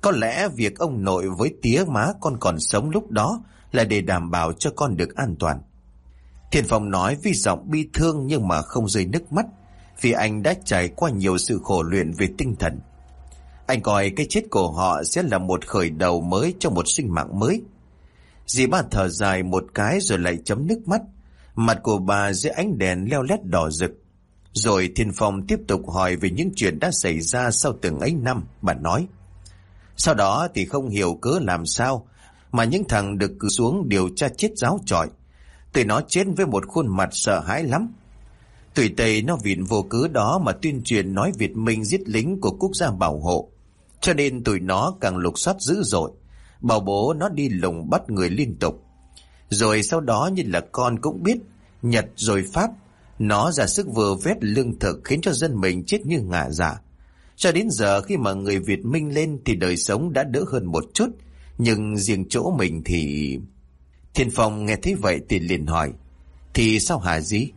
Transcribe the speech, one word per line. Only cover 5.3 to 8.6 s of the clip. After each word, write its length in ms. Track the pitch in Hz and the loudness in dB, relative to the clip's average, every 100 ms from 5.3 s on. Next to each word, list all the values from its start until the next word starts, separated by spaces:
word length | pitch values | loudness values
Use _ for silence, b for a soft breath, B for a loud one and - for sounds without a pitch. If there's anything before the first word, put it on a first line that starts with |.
| 80 | 0
toàn." 220 | 85 67 - - - - - b b b b | -2 -2 -6 -20 -20 -20 -20 b b b b
Thiên 140 | 156 117 | 0 2
Phong 220 | 110 104 | 0 2
nói 280 | 95 95 147 | 0 0 0
với 100 | 208 | 0
giọng 380 | 170 98 90 151 | 0 0 0 0
bi 180 | 156 151 | -2 -2
thương 340 | - 165 151 135 | 2 2 2 0
nhưng 200 | 151 101 | 0 2
mà 140 | 80 | 0